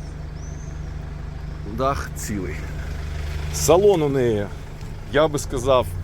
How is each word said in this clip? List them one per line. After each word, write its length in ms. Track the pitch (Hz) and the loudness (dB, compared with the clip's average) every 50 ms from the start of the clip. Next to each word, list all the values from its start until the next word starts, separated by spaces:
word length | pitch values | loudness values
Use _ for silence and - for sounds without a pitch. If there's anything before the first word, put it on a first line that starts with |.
| - - - - - - - - - - - - - - - - - - - - - - - - - - - - - - - - - 101 107 | -10 -10 -8 -8 -10 -8 -8 -8 -8 -8 -8 -8 -8 -8 -8 -8 -8 -8 -8 -8 -8 -8 -8 -8 -8 -8 -8 -8 -8 -8 -8 -8 -8 -6 -2
Дах 320 | 117 131 135 139 - - - - | 0 2 2 2 0 -2 -6 -6
цілий. 380 | - - - 104 98 90 80 76 73 76 76 76 - - - - - - - - - - - - - - - - | -6 -4 -4 -2 -2 -2 -4 -4 -4 -4 -6 -6 -6 -6 -6 -6 -6 -6 -4 -4 -4 -4 -4 -4 -4 -4 -2 -2
Салон 480 | - - - 160 180 208 208 196 165 151 | 0 6 6 6 8 8 8 6 6 4
у 60 | 143 | 4
неї, 380 | 135 135 123 120 110 104 101 95 - - - - - - - - - - - - 107 | 4 4 4 4 4 2 0 -2 -4 -10 -10 -10 -10 -10 -10 -10 -10 -10 -10 0 2
я 160 | 143 156 160 | 4 4 4
би 100 | 147 139 | 2 0
сказав, 480 | - - 143 127 117 135 131 123 113 - - - | -4 -2 -4 -2 2 4 6 6 4 2 -2 -4